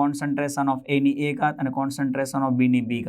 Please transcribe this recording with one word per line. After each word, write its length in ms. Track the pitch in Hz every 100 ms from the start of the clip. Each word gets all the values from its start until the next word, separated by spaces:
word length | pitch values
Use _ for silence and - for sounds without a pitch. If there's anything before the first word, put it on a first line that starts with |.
concentration 680 | 143 143 147 143 143 143 139 131
of 40 | - 143
A 40 | 139
ની 80 | 143 147
એ 40 | 143
ઘાત 180 | 151 147
અને 80 | 139 131
concentration 680 | 135 139 139 135 135 139 135
of 60 | 123
B 80 | 127 123
ની 60 | 117
બી 100 | 120